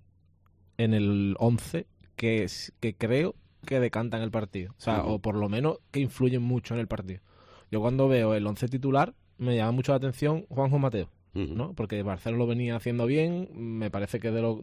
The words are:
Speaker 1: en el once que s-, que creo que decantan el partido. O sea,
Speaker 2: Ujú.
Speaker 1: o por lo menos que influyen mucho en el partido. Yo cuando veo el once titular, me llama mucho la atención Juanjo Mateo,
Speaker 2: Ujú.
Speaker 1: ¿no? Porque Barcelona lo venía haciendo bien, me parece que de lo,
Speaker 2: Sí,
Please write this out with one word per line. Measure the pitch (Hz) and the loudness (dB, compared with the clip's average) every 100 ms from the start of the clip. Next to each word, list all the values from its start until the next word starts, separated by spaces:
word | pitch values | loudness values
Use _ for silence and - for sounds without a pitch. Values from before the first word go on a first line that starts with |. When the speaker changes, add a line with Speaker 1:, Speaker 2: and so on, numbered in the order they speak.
| - _ _ _ _ _ _ - | -14 _ _ _ _ _ _ 0
Speaker 1:
en | 117 | 2
el | 110 101 101 101 95 | 4 4 4 2 4
once | 117 117 - 165 - _ - - | 4 2 0 -6 -8 _ -18 -4
que | 117 110 | 0 0
s-, | 95 - - - | 0 -6 -12 -6
que | 113 | -6
creo | - 110 127 180 - - _ - | -2 0 2 0 -4 -16 _ -4
que | 135 | 0
decantan | 120 107 117 113 | 0 0 -2 -2
el | 110 | -2
partido. | 110 104 98 90 - | -2 -4 -6 -10 -8
O | |
sea, | - 107 | -2 0
Speaker 2:
Ujú. | 101 | 0
Speaker 1:
o | 107 | -2
por | 110 104 | -2 -2
lo | 104 | 0
menos | 107 151 - - | 0 -2 -2 -6
que | 139 | -4
influyen | 135 - 127 127 | -4 0 0 2
mucho | 120 123 - | 0 -2 -2
en | 117 | -4
el | 110 | -4
partido. | 110 92 92 - - - - - | -6 -6 -12 -14 -20 -20 -20 -6
Yo | 110 | 0
cuando | 110 131 135 | 2 4 4
veo | 127 110 | 6 4
el | 107 104 | 2 0
once | 104 123 | -2 -2
titular, | 131 135 135 175 - _ - | -2 2 2 2 -2 _ -6
me | 123 120 | 0 2
llama | 110 | 2
mucho | 123 123 | 0 2
la | 139 | 2
atención | 131 127 - 160 - | 0 0 0 0 -2
Juanjo | 135 135 143 | -2 2 2
Mateo, | 135 110 85 - _ 95 | 2 0 -4 -10 _ -6
Speaker 2:
Ujú. | 85 | -4
Speaker 1:
¿no? | 85 143 | -4 -6
Porque | 180 107 104 | -6 -4 -4
Barcelona | 101 92 - 117 | -4 -4 -2 0
lo | 120 | 0
venía | 117 123 117 | 0 -2 -2
haciendo | 120 120 117 | -2 0 2
bien, | 147 160 175 185 | 2 2 -2 -6
me | 113 117 113 107 | -10 -8 -4 -4
parece | 98 101 117 | -4 -4 -4
que | 113 | -2
de | 113 | 0
lo, | 113 | 0
Speaker 2:
Sí, | 113 | -2